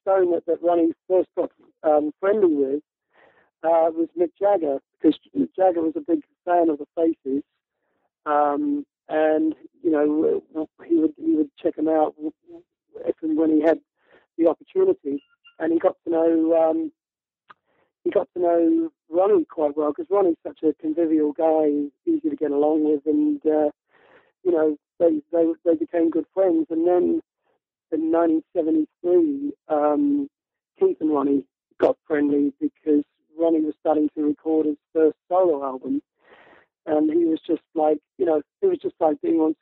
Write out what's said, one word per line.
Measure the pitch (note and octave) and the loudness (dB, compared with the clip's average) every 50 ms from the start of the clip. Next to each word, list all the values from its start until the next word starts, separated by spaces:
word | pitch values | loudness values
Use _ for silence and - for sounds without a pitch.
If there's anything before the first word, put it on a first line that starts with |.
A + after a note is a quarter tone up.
Stone | _ G3 F#3+ F#3+ F#3 F3 | _ 0 0 2 2 0
that, | E3+ E3 - - | 0 -4 -2 -4
that | D#3+ D3+ | -6 -2
Ronnie | E3 E3+ F3 E3+ E3 E3 - - _ _ | 0 0 0 2 0 0 -2 -6 _ _
first | F#3 F3+ E3 - _ - | 0 0 0 0 _ -6
got, | E3+ - - _ _ _ _ _ - | -6 -6 -8 _ _ _ _ _ 0
um, | D#3 D3+ D3+ D3 D3+ - _ | 2 2 2 0 -2 -8 _
friendly | - G3 G#3 A3 G3+ E3+ D3+ | -2 -2 0 2 2 2 2
with, | C#3+ C#3 C3 C3+ D3+ - _ _ _ _ _ _ _ _ _ _ _ _ _ _ _ - | 0 0 -2 -2 -6 -8 _ _ _ _ _ _ _ _ _ _ _ _ _ _ _ -2
uh, | D#3+ E3+ E3 D#3+ E3+ D#4+ | 0 2 2 2 0 0
was | E3 E3 - - E3 | -2 -4 -4 -2 -2
Mick | F3 E3 - _ | -4 -4 -2 _
Jagger, | G3 G3+ G#3 F3+ D#3+ D3 C#3 C3+ - _ _ _ | 0 0 2 2 0 -2 -4 -4 -8 _ _ _
'cause | - D#3+ D3+ - _ _ _ - | 0 0 0 0 _ _ _ -4
Mick | - - - | -4 -4 -2
Jagger | - F#3 F#3 F3 E3+ | 0 2 2 2 2
was | D#3+ D#3+ D3+ | -2 -2 -4
a | E3 | -6
big | D3+ - E3+ D3+ - _ _ _ _ | -4 -2 -4 -4 -4 _ _ _ _
fan | F3+ F3 F3 E3 E3 | 0 2 2 2 2
of | D3+ C#3+ | 0 -2
the | D3 - _ | -8 -12 _
Faces, | F3 E3 E3 D#3+ - _ C#3 C3+ C#3+ - _ _ _ _ _ _ _ _ _ _ _ _ _ _ _ _ | -2 0 0 -2 -4 _ -6 -6 -6 -6 _ _ _ _ _ _ _ _ _ _ _ _ _ _ _ _
um, | D3+ D3 D3 D3 D3 C#3+ C#3+ D3 D3 C#3+ D3 C#3+ - _ _ _ - | -2 0 2 2 0 0 -2 -2 -4 -4 -4 -6 -12 _ _ _ -6
and, | D#3 D#3 D#3 D#3 D#3 D#3 D#3 D#3 - - - - _ _ - | -2 0 2 2 2 2 0 -2 -4 -6 -16 -20 _ _ -2
you | F3 | 0
know, | D#3 D3 D3 D3+ D3+ D#3 D#3+ D3+ - C3+ - _ - D#3 D#3 - _ _ - - | 0 2 2 0 0 0 0 0 -2 -2 -6 _ -10 -10 -10 -10 _ _ -4 -2
he | E4+ | 0
would, | - D#3 D#3+ D3+ - | 2 2 0 -2 -4
he | - D#3+ - | -2 -2 0
would | - - D3 _ - | 0 0 -4 _ -6
check | - E3+ D3+ - | -6 -6 -4 -2
'em | D#3 D#3 | -2 0
out | D#3+ D#3 D3+ D#3 D3 D3+ D3+ - - _ _ F4 E4+ E4+ F4 _ _ _ _ _ _ - B4 | 2 0 0 0 -2 -8 -12 -12 -12 _ _ _ -20 -20 _ _ _ _ _ _ _ -12 -8
if | B4+ - - | -8 -6 -6
and | - D#4 D#4 - | -4 -4 -2 0
when | - D#4 D#3 | 0 2 2
he | D4+ | 2
had | - E4 D#3+ D4 - _ _ _ _ _ _ _ _ _ _ - | 2 2 0 0 -4 _ _ _ _ _ _ _ _ _ _ 0
the | E3 E3 | 0 0
opportunity, | D3 - - _ _ - - F#3+ F3 - _ C#3 C3+ C#3+ - _ _ _ _ _ _ _ | 0 -2 -8 _ _ 0 2 2 0 -2 _ -8 -8 -8 -10 _ _ _ _ _ _ _
and | E3 D#3+ E3 | -4 -2 -2
he | E3 | 0
got | - F#3 F#3 - _ | 0 0 -2 -2 _
to | E3 | -4
know, | E3+ D#3+ E3 E3 E3 D#3+ D#3+ D#3+ E3 E3 | -2 0 0 0 2 0 0 0 2 2
um, | D#3+ D#3+ D#3+ D#3+ D#3+ D#3 - _ _ _ _ _ _ _ _ _ _ _ - _ _ _ _ _ _ _ _ _ _ | 2 0 0 -2 -4 -8 -10 _ _ _ _ _ _ _ _ _ _ _ -20 _ _ _ _ _ _ _ _ _ _
he | F3 | -2
got | F3 G3+ F3 - _ | 0 0 -2 -2 _
to | F3+ | -2
know | F3+ E3+ E3+ E3+ E3+ E3 E3 E3 E3 D#3+ - _ _ _ | 0 2 2 2 2 2 2 0 -2 -4 -8 _ _ _
Ronnie | D#3 F3 F#3 G3+ G#3+ F#3 D#3 | -2 0 2 2 2 2 0
quite | - - E3+ D#3 D3 C#3+ D#3 | -2 -4 -4 -4 -4 -2 -2
well, | D3+ D3 D3 | -4 -4 -4
'cause | - E4 - | -6 -6 -2
Ronnie's | F#3+ G3+ G3 F3 D#3+ - | 0 0 2 0 0 -2
such | _ D#3+ C#3+ - - | _ -16 -14 -2 -2
a | D#3 D3+ | -2 -2
convivial | - - D#3 D#3 D#3+ E3+ D#3 D#3+ D#3 D3+ D3 C#3+ | -2 -6 -6 -2 -2 0 0 0 0 0 -2 -2
guy, | - D#3+ D#3+ D#3 D#3 D#3 D3+ | 0 0 2 2 2 2 0
he's | D3 D3 D3 C#3+ - _ _ F3 E3 | 0 -2 -4 -6 -10 _ _ -2 -2
easy | D#3 - D#3 | -2 -2 -4
to | C#3+ | -4
get | C#3 D#3 D3 | -4 -4 -2
along | C#3+ C#3+ D3 D3+ D#3 D#3+ D3+ | 0 0 2 2 2 2 2
with, | D3+ D#3 C#3+ C#3 | 0 0 0 0
and, | D#3 D3 D3+ D3+ D3+ D3 C#3+ - | -2 0 0 0 0 -2 -2 -2
uh, | D#3 D3+ D#3 D3+ D3 - _ _ _ _ _ _ _ _ - _ _ _ _ _ | 0 0 2 0 0 -2 _ _ _ _ _ _ _ _ -20 _ _ _ _ _
you | - | 0
know, | - D#3+ D#3 D#3 D3+ - _ _ _ _ | 0 2 2 0 0 -4 _ _ _ _
they, | F3 E3+ D#3+ D3+ - _ | 0 2 2 0 -6 _
they, | - E3+ E3 E3 E3 - _ | -2 0 0 0 -2 -2 _
they | E3+ E3 | -2 -2
became | D3+ A3+ - - E3+ E3 E3 | -2 -2 -6 -2 -2 -2 0
good | D#3 E3 D#3 - _ | 0 -2 -6 -4 _
friends. | F#3+ F#3+ F#3 E3 E3 D#3+ - | -2 0 0 0 0 -2 -2
And | E3 E3 E3 F3 | -4 -2 0 2
then | F3+ F3+ F3+ E3 E3 D#3+ - _ _ _ _ _ _ _ _ _ _ _ _ _ | 2 2 2 0 -2 -4 -6 _ _ _ _ _ _ _ _ _ _ _ _ _
in | E3 D3+ D#3+ D#3+ | -6 -4 -2 0
nineteen | D#3+ E3 E3+ E3 D#3+ D#3+ - _ _ | 0 0 2 2 0 -2 -4 _ _
seventy-three, | F#3 D#3 - D#3+ D#3 D#3 - _ _ - F4+ F4+ F4+ E4 D4+ - C#4 C#4+ - - - _ - | -4 -2 0 0 -2 -2 -4 _ _ -2 2 2 2 2 2 -2 -4 -6 -10 -10 -12 _ -4
um, | D#3 D3 D3 D3 D3 D3 C#3+ C#3+ C#3+ C#3+ C#3 C#3+ _ _ _ _ _ _ _ _ _ _ | -2 0 0 0 0 0 0 0 0 0 -2 -6 _ _ _ _ _ _ _ _ _ _
Keith | F#3+ F#3+ - - | 0 0 0 0
and | - D#3 D3+ | -2 -2 0
Ronnie | C#3+ C#3 C#3 C#3 - - - _ _ _ _ _ _ | 0 0 0 0 -2 -2 -6 _ _ _ _ _ _
got | - D3+ - - _ _ | 0 0 0 -2 _ _
friendly | D#3+ D3 D3 C#3+ C#3+ C#3+ C#3+ C#3+ - _ | -2 0 0 0 0 0 0 -2 -4 _
because | D#3+ D3 - _ _ D#3+ D3 D3 D3 - _ _ _ _ D#3 D#3 | -6 -6 -6 _ _ 0 2 2 0 -2 _ _ _ _ _ -2
Ronnie | E3 E3 E3 D#3 | 0 0 0 0
was | D#3 D3+ D3+ - | -2 -4 -6 -6
starting | _ E3 D3+ D3+ D3+ D3 - | _ -2 0 0 0 -2 -2
to | D#3 D3+ | -2 -2
record | D3 - - _ D#3+ D#3+ D#3 D#3 D3+ | -2 -4 -4 _ -2 0 0 0 -2
his | D3 - _ _ _ | -4 -6 _ _ _
first | D#3+ D#3+ D3+ - - _ _ | 2 2 2 2 -2 _ _
solo | F3 F#3 F#3+ F3+ D#3 C#3 C#3 | 0 2 2 2 2 0 -4
album, | C3+ C3 C3 B2+ C3 C3+ - - _ _ _ _ _ - _ - - - _ _ _ _ _ _ | -8 -8 -8 -6 -6 -6 -6 -6 _ _ _ _ _ -20 _ -20 -20 -20 _ _ _ _ _ _
and | - D#3 D3+ D#3 D#3 | -2 0 0 0 2
he | D3+ F3 E3+ | 2 2 2
was | D#3+ D#3+ D#3 - | 2 -2 -4 -4
just | - E3 - - _ _ | -6 -6 -6 -6 _ _
like, | E3 D#3 D3+ D#3 D3+ - _ _ - | 0 0 0 0 0 -4 _ _ -4
you | - | -2
know, | E3 D#3 D3+ - _ _ _ | 0 0 -2 -2 _ _ _
it | - F#3+ | -2 -2
was | F3+ - | -2 -2
just | - - - _ | -6 -10 -4 _
like | F3 D#3 - - | 0 0 0 0
being | - E3+ E3 E3 | -2 -2 0 2
on | D#3 D#3 D#3 - | 0 0 -2 -2